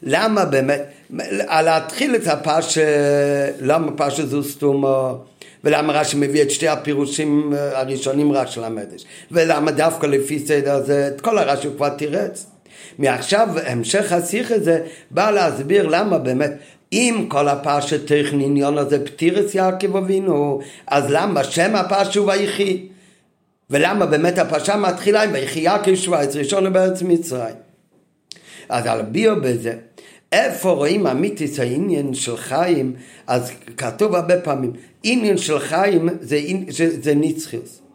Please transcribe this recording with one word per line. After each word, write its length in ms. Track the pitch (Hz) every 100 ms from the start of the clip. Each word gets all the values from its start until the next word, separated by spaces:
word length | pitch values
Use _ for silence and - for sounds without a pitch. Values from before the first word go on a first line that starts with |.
למה 420 | 131 151 220 214 175
באמת, 360 | 135 131 143 - - _ - - 196 -
על 180 | 160 160
להתחיל 500 | 160 156 - 277 240
את 120 | 170
הפרשה, 540 | 147 160 151 165 - 156 147 143 143 143 143 139 -
למה 320 | 135 156 165
פרשה 340 | 147 147 143 143
זו 180 | 143
סתומה, 680 | 143 - 147 139 139 135 131 123 - _ - -
ולמה 300 | 143 151 151
רש"י 240 | 147 151 143
מביא 240 | 143 147
את 100 | 139
שתי 160 | - 165
הפירושים, 880 | 151 147 143 143 139 151 147 151
אה, 260 | 143 143 131
הראשונים 520 | 131 135 135 139 147
רק 160 | 139 123
של 160 | -
המדרש, 420 | 113 113 101 87 - - -
ולמה 400 | 170 165 151 151
דווקא 340 | 147 156 160 147
לפי 340 | 139 139 151
סדר 440 | 143 147 143 139
זה, 240 | 127 143 139
את 140 | 139
כל 160 | - 214
הרש"י 300 | 143 139 147
הוא 80 | 139
כבר 140 | 143
תירץ. 560 | 139 147 160 98 - - - _ - - -
מעכשיו, 500 | 139 123 - 202 220 160 139
המשך 460 | 120 113 196 -
השיחה 440 | 175 175 214 233 226
הזה 260 | 170 165 165 - -
בא 200 | 139 208
להסביר 560 | 208 170 123 139 196 170
למה 300 | 151 208 170
באמת, 340 | 127 127 147 147 - - _
אם 320 | 196 247 226 175
כל 200 | 139 143
הפרשה 500 | 139 151 143 143 151 143
תכן 340 | 147 147 143
עניון 380 | 139 143 139 147
הזה 280 | 139 143 123
פטירת 500 | - 165 185 202 196
יעקב 400 | 190 185 196 190
אבינו, 640 | 190 190 190 147 147 139 - - -
אז 180 | 139 135
למה 340 | 143 196 160
שם 320 | 135 - 180 220
הפרשה 440 | 180 196 196 202
הוא 120 | 196
ויחי? 560 | 196 202 - 202 185 - - _ _ _ _ _ _ _
ולמה 360 | 139 165 202 170
באמת 320 | 147 170 180
הפרשה 380 | 160 151 165 208
מתחילה 480 | 196 180 196 208
עם 60 | 214
"ויחי 260 | 147 131 165
יעקב 360 | 160 208 202 185
שבע 240 | 180 170
עשרה 240 | 139 143
שנה 260 | 139 196 190
בארץ 320 | 185 185 185
מצרים"? 540 | 180 165 165 127 113 113 - _ _ _ _ _ _ - - - -
אז 160 | 120 117
על 160 | 113
ביור 340 | 107 131 220 202
בזה, 380 | 131 120 117 117 - - - - _
איפה 360 | 185 131 - 185
רואים 380 | 160 143 196 175
אמיתיס 520 | 131 - - 151 -
העניין 540 | 120 131 196 170 139
של 240 | 123 - 117
חיים? 560 | - 131 180 165 131 127 - - -
אז 240 | 123 120 - - -
כתוב 380 | 127 113 214 180
הרבה 240 | 165 180
פעמים, 340 | 175 131 127 120 - _
עניין 340 | 214 247 214 185
של 220 | 170 151
חיים 500 | - 160 202 180 165 170
זה 140 | - 147
ענ-, 360 | 147 185 180
זה, 300 | 139 165 156
זה 140 | 131 147
נצחיות. 640 | 151 160 - - - - -